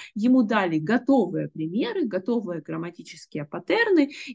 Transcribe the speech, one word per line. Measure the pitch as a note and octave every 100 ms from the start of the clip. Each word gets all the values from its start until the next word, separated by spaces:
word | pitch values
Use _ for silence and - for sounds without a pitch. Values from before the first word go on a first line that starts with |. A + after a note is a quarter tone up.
| -
ему | G#3+ A#3 B3+
дали | G#3+ A3 F#3 D#3
готовые | D#3 B3 B3+ C4+ F#3 D#3+ D3+
примеры, | D#3 D#3+ G3 A4 G#4 B3
готовые | F3+ F#3 A#3+ F#3 E3+
грамматические | - D#3+ E3 E3+ E3 E3 - D3+
паттерны, | C#3+ E3+ - G4+ A4+ F4 C#4 - -